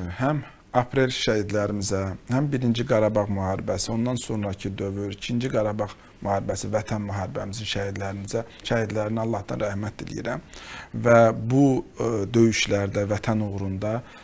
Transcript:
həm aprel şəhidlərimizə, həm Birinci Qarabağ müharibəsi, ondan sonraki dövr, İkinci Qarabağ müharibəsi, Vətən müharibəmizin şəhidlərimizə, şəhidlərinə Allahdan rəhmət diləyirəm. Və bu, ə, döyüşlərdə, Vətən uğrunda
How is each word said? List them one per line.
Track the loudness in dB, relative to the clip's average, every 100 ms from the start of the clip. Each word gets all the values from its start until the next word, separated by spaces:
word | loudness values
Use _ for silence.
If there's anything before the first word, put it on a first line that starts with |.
| -6 -2
həm | 0 0 -4 -16 -2 0
aprel | 2 2 2
şəhidlərimizə, | 2 0 0 2 0 0 -2 -2 -2 -2 -6 -2
həm | 0 2
Birinci | 2 2 2 2
Qarabağ | 4 4 2 0
müharibəsi, | 0 -2 -2 -2 -4 -2
ondan | -2 0 -2
sonraki | -4 -4 -4 -4 -6 -4
dövr, | -4 -4 -6
İkinci | -6 -4 -2 0
Qarabağ | 0 0 -2 -6 -8 -20 -8
müharibəsi, | -2 -2 0 -4 -2
Vətən | -2 -2 -4 -2
müharibəmizin | -4 -4 -6 -8 -8 -6
şəhidlərimizə, | -4 -4 -6 -6 -6 -4 -6 -6 -10 -2
şəhidlərinə | 0 0 -2 -2 -2
Allahdan | -2 -4 -4 -4
rəhmət | -4 -4 -6 -8
diləyirəm. | -10 -6 -6 -6 -10 -18 -16 -16 -10 0 8
Və | 8 8
bu, | 4 2 6 6 4 -2 -4
ə, | -2 0 2
döyüşlərdə, | 6 6 4 0 0 0 -2 0
Vətən | -2 0 0 -2
uğrunda | -4 -4 -4 -4 -4 -6 -20